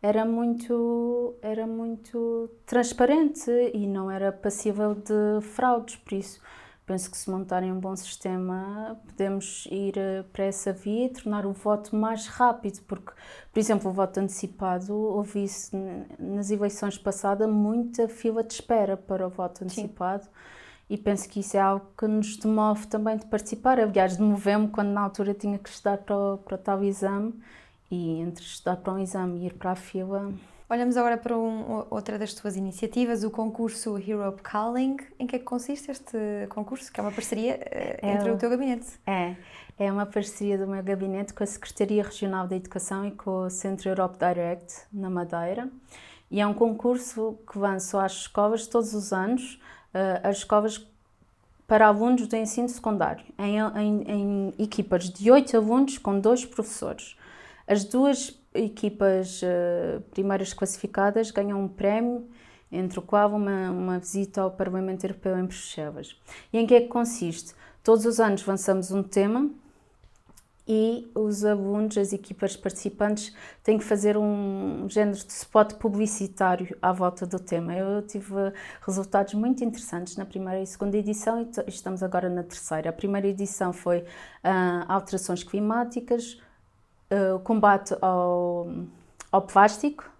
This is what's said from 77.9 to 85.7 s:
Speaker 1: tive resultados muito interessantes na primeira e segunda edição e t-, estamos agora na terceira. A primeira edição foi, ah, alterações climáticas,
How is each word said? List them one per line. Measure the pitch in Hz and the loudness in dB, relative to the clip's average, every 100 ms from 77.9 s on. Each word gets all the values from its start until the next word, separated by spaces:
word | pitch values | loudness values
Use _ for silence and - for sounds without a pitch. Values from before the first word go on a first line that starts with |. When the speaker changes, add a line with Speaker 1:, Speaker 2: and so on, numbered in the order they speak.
| 202 | -2
Speaker 1:
tive | 208 208 196 196 196 196 - - - | -4 -10 -6 -2 -2 -4 -16 -12 -4
resultados | 190 190 202 196 | -4 0 2 2
muito | 208 233 262 | 0 0 0
interessantes | 233 220 - 175 180 - | 0 -4 -8 -8 -8 -10
na | |
primeira | 190 190 185 190 | -8 -8 -4 -4
e | 190 | -6
segunda | - 202 202 | -4 -2 0
edição | 208 208 - 233 | 0 -2 0 -2
e | 233 | -2
t-, | - - | -6 -8
estamos | 190 - 185 | -8 -8 -4
agora | 185 185 180 | -2 0 0
na | 180 | -4
terceira. | 175 - - 156 160 | -6 -10 -6 -4 -4
A | |
primeira | 165 202 202 202 | -4 -2 0 0
edição | 196 202 - 185 | -2 -4 -2 -2
foi, | 180 - 175 175 - - - | -2 0 0 0 -16 -20 -4
ah, | - 185 180 175 170 | 2 4 4 0 0
alterações | 190 190 190 185 175 | 0 0 -4 -2 -4
climáticas, | - 202 208 | -2 -2 0